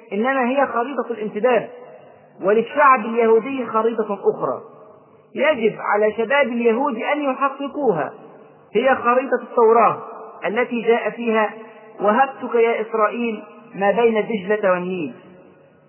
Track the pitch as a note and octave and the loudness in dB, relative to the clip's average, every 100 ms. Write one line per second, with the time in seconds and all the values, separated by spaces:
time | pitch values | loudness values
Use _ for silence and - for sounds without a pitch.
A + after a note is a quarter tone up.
0 | - G3 B3 C4+ A#3+ C#4 C4 A#3 C4 C4+ | -8 -2 0 0 0 0 0 -2 -4 -6
1 | A3+ A3 G#3+ G#3 A#3+ A3+ - - - - | -8 -8 -8 -2 2 2 -2 -10 -20 -20
2 | - - - - F3+ A3 A3 C#4 C#4+ B3+ | -20 -20 -20 -4 0 2 2 4 4 4
3 | A3 A#3 A3+ A3+ C4 C4+ A3+ A3 A3+ A3+ | 2 0 4 4 2 -6 -4 -2 0 -2
4 | G#3 G3 G#3+ - D3+ A#2 - - - - | -4 -2 -2 -2 -4 -6 -10 -20 -20 -20
5 | _ _ _ - D4 C4 A3 - - G#3 | _ _ _ -2 0 2 0 -2 -2 0
6 | G#3+ G#3+ A3 C#4+ B3 A#3+ A#3 A3+ C#4+ A#3 | 0 0 0 0 0 0 2 2 0 -4
7 | B3 D4 C#4 - C#4 C#4 C#4 D4 C4 E3 | -4 -2 -2 -2 -4 -4 -8 -2 0 0
8 | C3 - - - - - _ G#3 C4 C4 | -4 -10 -20 -20 -20 -20 _ 0 2 2
9 | A#3+ B3+ C4+ B3+ - - A3 A#3 G3 D3 | 2 0 0 -2 -2 2 6 6 4 2
10 | - - - - E3+ A3 B3 A#3+ G#3+ A3+ | -8 -16 -18 -8 -4 -2 -2 -2 0 0
11 | G#3+ A3 A#3 A3 G#3 - - - - - | 0 -4 -2 0 0 -4 -18 -20 -20 -2
12 | G3 A3+ C4+ - B3 A#3 A3+ A3+ A3 A3 | 2 2 2 -2 -2 2 2 2 -2 0
13 | G#3 A#3+ A#3 G#3+ - - - F3 A#3 A#3 | 0 0 -4 -6 -10 -20 -16 -2 0 4
14 | A#3 G#3+ G3+ G#3+ F3+ G#3+ G3+ F3+ F3+ F#3 | 4 2 0 -4 -2 0 2 0 -2 -6
15 | C#3 - - - - - _ _ | -6 -10 -20 -20 -20 -20 _ _